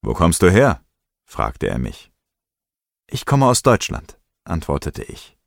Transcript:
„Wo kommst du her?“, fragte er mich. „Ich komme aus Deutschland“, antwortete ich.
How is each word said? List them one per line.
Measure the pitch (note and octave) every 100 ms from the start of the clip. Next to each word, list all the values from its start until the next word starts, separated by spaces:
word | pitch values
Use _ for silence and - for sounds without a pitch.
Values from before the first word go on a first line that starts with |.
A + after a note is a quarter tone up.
| G#1
„Wo |
kommst | A#1 E2+ E2
du | F2+
her?“, | G2 C3+ D#2+ _ _ _ _
fragte | _ - G#1+ - A1+
er | G#1
mich. | A#1 - - _ _ _ _ _ _ _ _ _ _
„Ich | - -
komme | C#3 C3
aus | B2
Deutschland“, | C#3 A#2 - - - _ _ _
antwortete | - E2+ D#2 C#2+ - -
ich. | - - - _